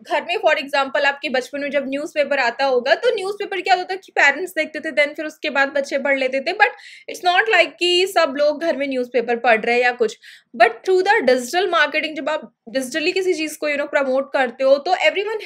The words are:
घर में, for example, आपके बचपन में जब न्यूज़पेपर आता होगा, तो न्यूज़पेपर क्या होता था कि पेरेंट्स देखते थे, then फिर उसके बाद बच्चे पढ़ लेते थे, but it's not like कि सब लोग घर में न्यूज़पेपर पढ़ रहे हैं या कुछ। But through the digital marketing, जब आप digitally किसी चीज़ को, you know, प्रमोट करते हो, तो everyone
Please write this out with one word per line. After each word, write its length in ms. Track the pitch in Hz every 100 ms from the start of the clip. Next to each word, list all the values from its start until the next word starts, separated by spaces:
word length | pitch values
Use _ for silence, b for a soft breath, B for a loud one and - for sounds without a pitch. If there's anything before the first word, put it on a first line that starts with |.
घर 200 | 220 320
में, 140 | 269 370
for 180 | 339
example, 500 | 302 277 277 269 302
आपके 240 | 277 277 302
बचपन 320 | 254 247 277
में 100 | 285
जब 140 | 285 254
न्यूज़पेपर 500 | 277 320 302 254 269
आता 260 | 233 233
होगा, 300 | 277 247 247
तो 200 | 339 480
न्यूज़पेपर 460 | 440 370 415 403 381
क्या 140 | 381
होता 200 | 359 370
था 40 | 381
कि 140 | -
पेरेंट्स 400 | 403 294 277 359
देखते 280 | 320 311 311
थे, 100 | 320
then 240 | 285 294 294
फिर 80 |
उसके 260 | 311 - 302
बाद 180 | 277 277
बच्चे 300 | 277 277 285
पढ़ 200 | 277 269
लेते 220 | 262 269
थे, 120 | 285
but 220 | 415 453 - B B B
it's 140 | -
not 240 | 359 359 440
like 160 | 359 330 -
कि 280 | 349 359 381
सब 280 | 359 320 269
लोग 260 | 294 285
घर 140 | 330 262
में 100 | 277
न्यूज़पेपर 500 | 262 247 254 240 233
पढ़ 280 | 247 220
रहे 100 | 226
हैं 80 | 240
या 100 | 247
कुछ। 260 | 240 226 - B B B 233
But 120 | 381
through 320 | - 381 370
the 140 | 381 440 254
digital 440 | 254 240 349 392
marketing, 460 | 339 294 311 302 311
जब 120 | 285
आप 240 | 320 - _ - 269
digitally 360 | 247 311 311
किसी 220 | 370 370
चीज़ 240 | 311 311 302
को, 100 | 302
you 100 | 285
know, 120 | 294
प्रमोट 420 | 294 269 262 269
करते 320 | 285 254 240
हो, 140 | 269 277
तो 120 | 349
everyone 500 | 370 311 320 415 440